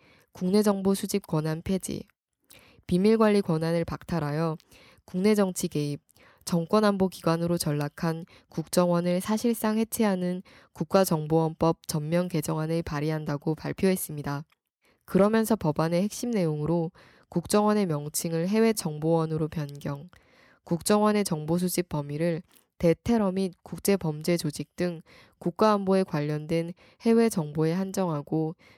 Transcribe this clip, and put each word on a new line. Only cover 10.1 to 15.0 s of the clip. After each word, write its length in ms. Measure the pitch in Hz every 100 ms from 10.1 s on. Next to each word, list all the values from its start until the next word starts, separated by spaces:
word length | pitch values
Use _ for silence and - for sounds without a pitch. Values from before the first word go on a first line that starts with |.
| 185 180 180 - - _
국가정보원법 1120 | - 160 196 190 160 151 160 160 160 165 165 -
전면 400 | 156 151 170 180
개정안을 560 | 165 147 156 156 165
발의한다고 720 | 170 151 151 156 151 143 - 156
발표했습니다. 880 | 143 - 190 185 - 147 143 143 - _ _ _ _ _